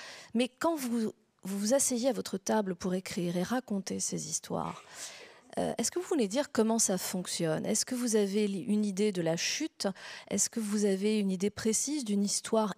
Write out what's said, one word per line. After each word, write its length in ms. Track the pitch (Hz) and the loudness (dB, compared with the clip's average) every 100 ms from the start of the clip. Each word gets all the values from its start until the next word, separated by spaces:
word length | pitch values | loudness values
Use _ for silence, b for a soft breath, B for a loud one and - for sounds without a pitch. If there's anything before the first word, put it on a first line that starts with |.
| B B B | B B B
Mais 140 | 226 254 | 0 0
quand 280 | - 330 320 | 0 0 0
vous, 220 | 247 233 220 - _ _ | 0 0 -2 -4 _ _
vous 140 | 190 196 | -6 -2
vous 140 | 208 | 2
asseyez 380 | 269 - 247 262 | 4 4 2 2
à 20 | |
votre 240 | 190 - 190 | 0 -2 -4
table 380 | - 220 190 | 0 2 2
pour 180 | 180 185 | -2 -2
écrire 460 | 185 - 196 175 175 | -2 -2 -2 0 0
et 40 | |
raconter 580 | 185 254 - 196 - 190 | 0 -2 -2 -4 -4 -4
ces 280 | - 175 156 | -4 -4 -4
histoires, 540 | 156 - 170 160 - - B B B B B B - | -6 -4 -4 -4 -6 -12 B B B B B B -2
euh, 140 | 175 - | -2 0
est-ce 120 | 233 | -2
que 80 | 349 | -2
vous 60 | |
voulez 240 | 359 320 196 | 0 2 2
dire 240 | 247 277 | 0 0
comment 260 | - 220 226 | 2 4 4
ça 200 | - 185 | 2 0
fonctionne ? 640 | - 185 175 - 165 156 | -2 -4 -4 -2 0 0
Est-ce 220 | - 214 - | 0 0 0
que 80 | |
vous 220 | 254 247 214 | -2 2 2
avez 300 | 202 208 208 | 2 2 0
li-, 180 | 196 | 0
une 200 | - 208 | 0 2
idée 280 | 208 185 214 | 2 2 0
de 100 | 180 | 2
la 160 | 165 165 | 0 2
chute ? 500 | - - 311 - 196 - B B B | 0 -2 -4 -2 -4 -4 B B B
Est-ce 220 | 208 - | 0 0
que 100 | 233 | 0
vous 240 | 208 214 | -2 2
avez 340 | 202 190 208 214 | 2 2 2 2
une 120 | 196 | 2
idée 180 | 185 202 | 0 -2
précise 560 | - 220 214 269 302 | 0 0 0 0 -2
d'une 180 | 214 202 | 0 0
histoire 520 | 202 - - 220 214 | 2 0 2 2 2